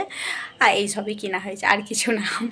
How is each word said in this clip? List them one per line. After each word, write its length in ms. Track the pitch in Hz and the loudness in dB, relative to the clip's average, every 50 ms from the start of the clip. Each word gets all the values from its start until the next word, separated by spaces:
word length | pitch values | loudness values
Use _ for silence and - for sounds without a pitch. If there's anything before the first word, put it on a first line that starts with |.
| 196 190 - - - - - - - - - - | -2 -2 -6 -8 -6 -6 -6 -6 -8 -12 0 4
আর 100 | 254 220 190 | 4 6 6
এই 140 | 196 208 202 | 6 2 0
সবই 260 | - 214 202 214 214 | -2 -4 -4 -4 -6
কেনা 240 | 214 - 196 190 180 | -4 -4 -4 -4 -4
হয়েছে, 280 | 190 202 190 202 208 | -4 -6 -8 0 4
আর 120 | 196 202 202 208 - | 4 4 4 2 -4
কিছু 240 | 220 214 - 247 | -2 -2 0 0
না। 120 | 233 208 202 - - - 226 233 | 0 0 -2 -4 -4 -4 -4 -6